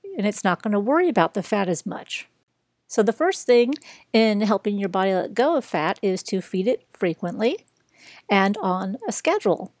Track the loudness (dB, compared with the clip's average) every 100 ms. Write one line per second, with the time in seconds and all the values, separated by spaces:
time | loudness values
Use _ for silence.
0 | -10 -4 -2 0 -2 -2 -2 -2 2 2
1 | 2 2 2 0 -4 -2 -2 -4 -6 -12
2 | -10 -14 -14 _ _ _ _ _ _ 0
3 | 0 2 0 0 4 4 4 -2 -8 -20
4 | _ 2 4 2 2 0 0 -2 -2 0
5 | 2 0 -2 0 2 2 -2 -2 -2 0
6 | -2 -2 -4 -6 -4 -2 0 -2 _ -4
7 | -4 -2 -6 -2 -2 -2 _ _ _ _
8 | -20 -20 0 2 2 0 -2 -2 -4 -6
9 | -6 -2 0 0 0 0 -4 _